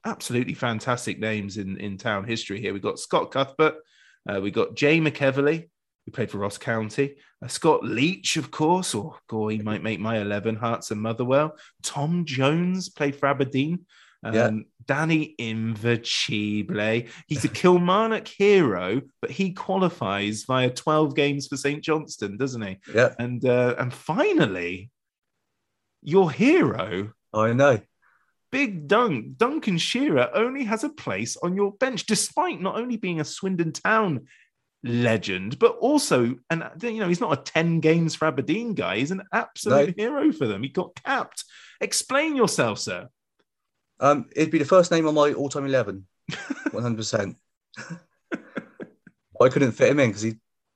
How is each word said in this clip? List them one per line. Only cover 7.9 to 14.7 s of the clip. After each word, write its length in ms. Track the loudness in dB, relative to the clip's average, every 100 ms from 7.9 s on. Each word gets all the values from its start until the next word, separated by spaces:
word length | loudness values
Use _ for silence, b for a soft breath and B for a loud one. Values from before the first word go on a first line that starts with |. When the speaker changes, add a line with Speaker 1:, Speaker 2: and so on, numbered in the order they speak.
| 0 0 0 -4 -4
Speaker 1:
of 140 | -6
course, 420 | -2 2 2 0
or, 220 | -4 -6 -14 _
oh, 180 | -4 -2
he 100 | -4
might 220 | -4 -4
make 140 | -4 -4
my 180 | -2 -2
eleven, 380 | -2 -2 -2 -2
Hearts 340 | -2 -4 -6
and 100 | -6
Motherwell. 560 | -6 -4 0 2 0 -6 B _
Tom 420 | -10 -4 -2 -2 -2
Jones 600 | 0 2 2 0 -2 -6
played 260 | -4 -4 0
for 100 | 0
Aberdeen. 600 | 0 0 0 0 -2 b b b b
Um, 100 | -2
Speaker 2:
Yeah. 160 | 2 2 0 -8